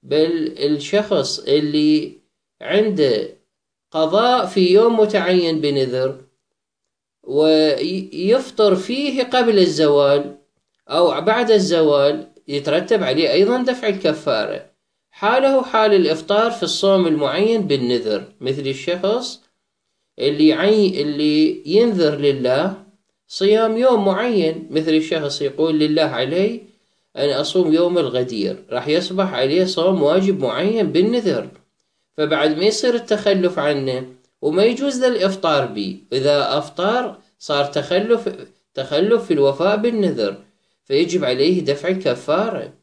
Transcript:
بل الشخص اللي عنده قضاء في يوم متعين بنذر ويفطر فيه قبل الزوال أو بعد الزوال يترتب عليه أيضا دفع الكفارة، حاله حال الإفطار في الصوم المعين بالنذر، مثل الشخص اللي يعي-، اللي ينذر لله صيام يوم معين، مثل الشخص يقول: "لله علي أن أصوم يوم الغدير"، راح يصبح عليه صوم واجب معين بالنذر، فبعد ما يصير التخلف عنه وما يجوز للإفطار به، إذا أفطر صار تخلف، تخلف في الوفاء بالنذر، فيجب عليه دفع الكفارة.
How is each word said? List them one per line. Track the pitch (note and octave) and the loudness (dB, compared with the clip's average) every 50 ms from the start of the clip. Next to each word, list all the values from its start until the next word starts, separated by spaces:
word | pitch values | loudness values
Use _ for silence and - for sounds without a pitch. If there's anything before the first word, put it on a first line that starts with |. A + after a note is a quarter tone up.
بل | _ C3 C#3+ D3+ D#3 E3+ E3+ E3 D3+ - - - | _ -2 0 0 2 2 0 -2 -4 -6 -6 -4
الشخص | C3+ D3 D3+ C#3+ C#3+ - - G#3 G#3 G#3 G3+ D#3+ C3 - - - | -2 -2 -2 -2 -4 -2 -2 -2 -2 0 -2 -2 -2 -4 -6 -8
اللي | - - C#3 D3+ D3 D3 D3 D3+ D3+ D3+ D#3 D3+ C#3+ - - - _ _ _ _ _ _ _ _ | -2 0 0 0 0 0 0 0 2 2 2 2 0 -6 -14 -20 _ _ _ _ _ _ _ _
عنده | - A#2+ E3 G#3 A3 A3 F#3+ E3 D3 C3 A#2 G#2+ G2+ - - _ _ _ _ _ _ _ _ _ _ _ | -8 -2 0 0 0 0 0 0 2 2 2 0 -4 -6 -12 _ _ _ _ _ _ _ _ _ _ _
قضاء | - D#3+ D#3+ D#3 E3+ G#3 A#3 B3 B3 B3 G3+ | -2 -2 -2 2 2 2 2 2 2 0 0
في | - - G3+ F#3 F3+ | -2 0 2 2 4
يوم | F3+ G3+ A#3 A#3 A3+ A3 | 6 6 4 4 4 2
متعين | G#3+ G#3 G#3 G3+ E3+ F3+ F#3 F3+ F3 E3 D#3+ D#3 | 2 2 2 -2 0 2 0 2 2 0 -2 -2
بنذر | D#3 D3 C#3 C#3 C3 B2+ B2 B2+ C3 C3 C3 - - _ _ _ _ _ _ _ _ _ _ _ _ _ _ _ _ _ _ _ _ | -2 -2 0 0 -2 -2 -2 -4 -4 -4 -6 -8 -18 _ _ _ _ _ _ _ _ _ _ _ _ _ _ _ _ _ _ _ _
ويفطر | - C3+ D3 D#3 D#3 D#3 D#3 D#3 D#3 C#3+ B2 C3+ F3 F#3 F#3 - - - D3+ F3+ G3 A3+ C4+ C4 - - - A3 G#3 F#3 | -4 0 2 2 4 4 4 2 2 0 -2 -4 -6 -6 -8 -8 -10 -10 -4 0 2 2 0 0 -6 -2 2 2 2 2
فيه | F#3 - - B3 C4+ C#4+ C#4+ B3+ C4+ | 2 -2 -6 -6 -4 -4 -4 -2 -4
قبل | B3 B3+ B3+ B3+ A#3+ A#3 G#3+ G3 | -4 0 0 0 2 4 4 4
الزوال | F3+ E3+ D#3 D3 D#3 D3 D3 C#3+ C#3+ C#3 C#3+ C#3+ C#3+ - - - _ _ _ _ _ _ _ _ _ - | 4 2 2 2 2 4 4 4 4 4 2 2 0 -4 -12 -18 _ _ _ _ _ _ _ _ _ -6
أو | C3+ D#3+ F3 E3 C3 C#3+ | 0 2 2 2 2 0
بعد | D#3+ G3 A3 A3+ A#3+ A3 | 0 0 0 0 2 4
الزوال | A3 G#3 F#3+ E3 E3+ E3 D#3+ D3+ D3 C#3+ C#3 D3 D3 D#3 - - _ - _ - | 4 4 4 2 2 2 4 4 4 4 4 2 0 -2 -8 -14 _ -20 _ -8
يترتب | D3 C#3+ C#3 D3+ C#3+ E3+ F#3 - A3+ G#3 | -8 -6 -4 -2 -2 -2 0 0 0 0
عليه | F3 B2+ C3+ D3+ E3 C3+ | 0 0 0 0 2 2
أيضا | B2 D#3+ G3+ A3 A#3+ B3+ | 4 4 4 2 2 0
دفع | B3 C4 B3 B3 - G#3+ | 0 -2 -4 -2 -2 -4
الكفارة، | G3 F#3+ - D#3+ D#3 D#3 - D3+ B2 A2 G#2 G#2 G#2 - - _ _ _ _ _ _ _ _ _ | -4 0 0 -2 -2 0 -2 -2 -2 -2 -2 -4 -6 -10 -12 _ _ _ _ _ _ _ _ _
حاله | _ - - G#3 A#3+ C4 C4+ C4+ C4+ C4 | _ -4 -2 0 2 2 2 2 2 2
حال | - - - A3 A3 G#3+ G#3 | 0 0 0 2 4 4 4
الإفطار | F#3+ E3+ D3+ D#3+ D#3 - - G3+ G#3 A3+ A#3 | 4 4 2 0 -4 -2 0 0 2 2 0
في | A#3 - | -2 -4
الصوم | F3+ E3+ - - - G3 G3 F#3+ F#3 | -6 -6 -4 0 2 2 4 4 4
المعين | E3 D#3 D3+ D3 C3+ C3+ F3 G3+ A3 A3+ A3 F#3+ | 2 2 0 0 -2 0 0 0 2 2 0 0
بالنذر، | D3 C#3 C3 B2 A#2+ B2 A#2 A2 G#2+ G#2+ G2 F#2+ - _ _ | 0 -2 0 0 0 0 0 0 -2 -4 -4 -6 -10 _ _
مثل | B2 C3 C3+ D3 C#3 | -6 -6 -6 -4 -4
الشخص | C3+ C3 - - - F3 F3+ F#3 G3 A3 B3 B3 - - - _ _ _ _ _ _ _ _ _ _ _ _ _ _ _ - | -6 -8 -6 -4 -6 -4 -2 -2 -2 -2 -2 -4 -8 -14 -16 _ _ _ _ _ _ _ _ _ _ _ _ _ _ _ -4
اللي | B2 C#3+ D#3 D3 D3+ D#3 | -2 -2 0 4 4 4
يعي-، | D#3 D#3 F3 G3+ A3 A3 G#3 F3+ - - | 4 4 2 2 4 4 4 2 0 -2
اللي | D3 D3+ D3 C#3+ D3+ D3+ D3+ D3+ D#3 D#3 - - - | -4 -4 -2 -2 0 0 2 2 2 2 0 -4 -6
ينذر | D3 E3+ G#3 A#3 A#3+ G#3 F3+ E3 D3+ D3 | 0 2 2 2 2 2 2 0 0 0
لله | C#3 C#3+ C#3+ C3+ C3 B2 B2 B2+ C#3 E3 G3 G3 - - _ _ _ _ _ _ _ _ _ | 0 0 0 0 0 0 0 0 0 0 -2 -4 -8 -18 _ _ _ _ _ _ _ _ _
صيام | - - F#3+ G3+ G#3+ A3 A3+ A3 A3 A3+ | -8 -2 2 2 4 4 2 0 0 2
يوم | B3 C4 B3 G#3+ G3+ | 2 2 2 4 2
معين، | G3 F#3+ G3 A#3 B3 A#3 G3+ E3 D#3 D#3+ - - - | 0 0 0 -2 0 0 0 0 0 -2 -4 -10 -4
مثل | C3+ D#3+ D#3+ D#3+ D#3 | -4 -2 0 2 2
الشخص | D#3 D#3 - F3 D#3+ D3 C#3+ C#3+ - | 0 2 0 -4 -4 -4 -6 -6 -4
يقول: | D3 C#3 C#3 - D#3 E3 D#3 D3+ | -6 -6 -2 -2 -2 0 2 0
"لله | D3+ D3+ D3+ D#3+ | 0 2 2 0
علي | D#3 - C3 A#2+ C3 C3 D#3 F3+ G3 A3 A#3 A#3 - _ _ _ _ _ _ _ _ _ _ | 0 0 -2 -4 -4 -2 -2 -2 -2 -2 -2 -6 -14 _ _ _ _ _ _ _ _ _ _
أن | - C3+ C#3+ | -4 -2 -2
أصوم | C3+ C3+ D3 - - F#3 F3 D#3+ D#3 | 0 -2 -4 -2 0 0 2 2 2
يوم | D#3+ F3 F3 F3+ F3 | 2 2 2 2 0
الغدير"، | D3+ B2+ A#2 B2+ B2+ B2+ A#2+ G#2+ G2 F#2 F#2 - - _ | -2 0 -2 -2 -4 -4 -4 -4 -4 -4 -6 -8 -12 _
راح | A#2 B2 B2 D3 | -8 -6 -2 0
يصبح | D3+ F3 F3 - F#3 F#3+ F#3+ F#3+ E3+ | -2 -2 -2 -2 -4 -2 -2 -2 -2
عليه | B2 C3 C3+ D3 F3+ F#3 | -2 -2 0 2 0 0
صوم | F#3 F#3 - E3 F#3 F#3+ F3 | 0 0 0 0 2 2 2
واجب | C#3+ C#3+ D#3+ F#3+ F#3+ G3 F#3+ D3 | 2 2 2 2 2 0 -2 0
معين | C3+ A#2+ A2 B2+ E3+ G3+ A3+ A3+ G3+ D#3 | -2 -4 -2 -2 -2 -2 0 0 -2 0
بالنذر، | C3+ E3 F#3+ A3 A#3+ B3 G#3+ F#3 C#3+ A#2 - - - - _ _ _ _ _ _ _ _ _ _ _ | 2 2 2 2 0 0 0 0 -2 -2 -6 -8 -16 -20 _ _ _ _ _ _ _ _ _ _ _
فبعد | - D3+ D3+ D#3 D3 D3 D#3 D#3 D#3 | -4 -2 -2 0 0 0 0 0 0
ما | F#3 | 0
يصير | G#3+ G#3 - - B3 A#3 | 0 0 0 0 0 0
التخلف | A#3 A#3 - A3 G3+ G3+ G#3 G3 F#3+ F3+ F3 F3+ D#3+ | -2 -2 -2 -4 0 2 0 0 2 0 0 -2 0
عنه | C#3+ D3 D3 C#3 C3+ C3 B2+ B2+ B2+ B2+ - _ _ _ _ _ | -2 0 -2 -2 -2 -4 -4 -6 -8 -10 -18 _ _ _ _ _
وما | - D3 D#3 F#3 G#3 | -4 -2 0 2 2
يجوز | A#3 B3 - C#4 C#4+ C4 B3 B3+ | 2 2 0 -4 -4 -2 0 0
للإفطار | B3+ B3 G3+ F#3 F#3+ F#3+ - - E3 D3+ C#3 C3 | 0 0 0 0 -2 -2 -2 -2 0 0 0 0
به، | A2+ G#2+ G#2+ G2+ F#2+ F#2+ - _ _ | -2 -6 -6 -8 -8 -8 -12 _ _
إذا | - C3 C3 C#3+ D3 C#3+ C3+ - C3+ D3+ | -4 -2 2 2 2 2 0 0 -2 -4
أفطر | C#3+ - - - F3+ G3+ A3+ B3+ B3 G#3+ - - _ _ _ _ | -4 -6 -8 -4 -2 -2 0 -2 -4 -4 -10 -14 _ _ _ _
صار | - - D3+ C#3+ C#3+ | -8 -4 -2 -2 -2
تخلف، | C#3+ - D3+ C#3 - F3+ F#3 G#3 A3+ A#3 A3 - G3+ - - - - _ _ _ _ _ | -2 -2 -6 -4 -2 -2 -2 2 0 0 0 0 -8 -10 -10 -18 -20 _ _ _ _ _
تخلف | - C3 - D3 D3 F3+ G#3+ A#3 A3 - | -12 -8 -4 -2 0 2 2 2 0 2
في | - E3+ | 0 0
الوفاء | C#3 C#3 C#3 C#3 - E3 G3 G#3 | 2 2 2 2 2 0 0 0
بالنذر، | G#3 G#3+ A#3+ A#3 A3 G3 E3+ C#3 B2 G#2+ G2+ G2 - - _ _ _ _ _ _ _ _ | 2 0 -2 0 0 -2 -2 0 -2 -4 -4 -4 -8 -16 _ _ _ _ _ _ _ _
فيجب | _ C3+ C#3+ F3 E3 E3+ F3+ D3 | _ 0 0 0 0 0 -2 0
عليه | B2 B2+ B2+ C#3 E3+ F#3 F3+ D#3 | 0 0 2 2 2 2 0 0
دفع | C3+ C#3+ C#3+ - E3+ | -2 -4 -2 -2 -4
الكفارة. | F#3+ F#3 F#3 C#3+ B2 A#2+ - - D3+ F3+ G#3+ A3+ G#3 C#3 A2 - - _ | -4 -2 -2 -4 -4 -4 -2 -2 -2 -2 -2 -4 -6 -8 -10 -12 -18 _